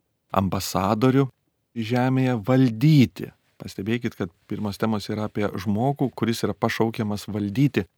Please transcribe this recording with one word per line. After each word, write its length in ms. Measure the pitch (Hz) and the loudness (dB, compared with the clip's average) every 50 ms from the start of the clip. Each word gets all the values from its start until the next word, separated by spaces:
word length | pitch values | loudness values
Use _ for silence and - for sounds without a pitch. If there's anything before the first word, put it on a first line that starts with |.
| _ _ _ _ _ _ - | _ _ _ _ _ _ -2
ambasadorių 960 | - 101 90 104 98 - - - 92 95 98 113 107 123 131 127 135 139 127 - _ _ _ _ _ _ _ - | 0 0 0 0 -2 -4 -4 -2 0 0 0 2 2 2 4 4 4 2 0 -4 _ _ _ _ _ _ _ -10
žemėje 600 | 117 110 107 123 123 127 131 131 131 131 127 123 110 98 | -8 -4 -2 0 0 0 0 2 2 0 0 0 -2 0
valdyti. 840 | - 131 131 131 120 113 110 143 156 156 139 117 - - - - - - _ _ _ _ - | 2 4 4 4 4 2 2 4 6 8 6 6 4 2 -4 -14 -14 -14 _ _ _ _ -18
Pastebėkit, 580 | - 107 - - 98 107 117 120 120 107 - - | -16 -14 -12 -8 -4 -4 -4 -2 -4 -6 -6 -6
kad 140 | 101 92 - _ _ - | -6 -8 -8 _ _ -12
pirmos 280 | 104 101 104 101 98 - | -8 -6 -6 -6 -4 -4
temos 300 | 113 110 110 101 - - | -2 -2 -2 -4 -4 -6
yra 200 | 107 107 107 104 | -6 -6 -6 -6
apie 200 | - 107 104 95 | -4 -2 -2 -2
žmogų, 600 | - 101 90 104 101 107 123 139 139 - 143 117 - | -4 -4 -4 -2 -2 0 0 -2 -2 -2 -2 -4 -2
kuris 300 | - 117 113 113 - - | -2 -2 -2 0 0 -2
yra 100 | 101 - | -4 -2
pašaukiamas 760 | - - 113 - - 113 113 113 - 110 104 104 101 - - | -2 -2 -2 0 0 -2 -2 -2 -4 -4 -4 -6 -6 -8 -8
valdyti. 560 | 98 107 104 101 101 123 143 139 - 110 87 - _ | -6 -4 -4 -2 0 2 0 2 2 -2 -4 -4 _